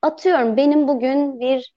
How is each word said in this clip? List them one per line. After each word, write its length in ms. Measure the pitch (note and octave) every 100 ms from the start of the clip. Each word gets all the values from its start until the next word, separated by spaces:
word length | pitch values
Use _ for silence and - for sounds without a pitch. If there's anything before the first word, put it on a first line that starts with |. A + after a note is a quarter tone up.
atıyorum 560 | D4+ D#4 F#4+ E4+ A#3 A3
benim 300 | C#4+ D4 C#4+
bugün 520 | C4+ B3+ C#4 C#4+ C4
bir 340 | B3 C4 B3